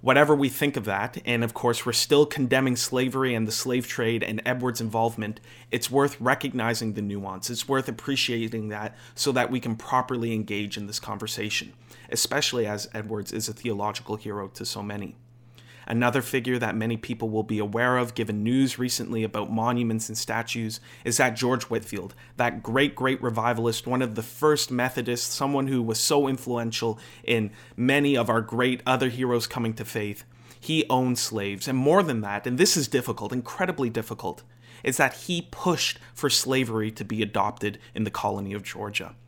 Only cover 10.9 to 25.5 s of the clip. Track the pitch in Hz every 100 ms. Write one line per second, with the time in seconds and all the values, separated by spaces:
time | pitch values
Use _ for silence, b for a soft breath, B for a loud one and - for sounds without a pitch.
10.9 | 104 - 104 110 - 107 - - - B
11.9 | B B - - 135 147 123 107 104 -
12.9 | 110 107 110 98 - 110 107 120 104 104
13.9 | 101 - 107 110 101 98 - 92 - 101
14.9 | 104 101 - - - B B B B B
15.9 | 117 123 135 123 135 123 123 113 101 110
16.9 | 117 - 113 113 107 110 110 104 110 123
17.9 | 127 120 117 - 104 107 131 135 - 123
18.9 | - 120 113 110 107 104 110 113 123 117
19.9 | 113 110 110 - 113 113 117 110 110 B
20.9 | B - 110 127 113 123 127 - 113 -
21.9 | 101 92 - B - 120 120 110 120 147
22.9 | 139 131 131 123 113 113 113 117 110 -
23.9 | 127 127 110 110 - 151 147 - 127 123
24.9 | 123 120 120 - - 139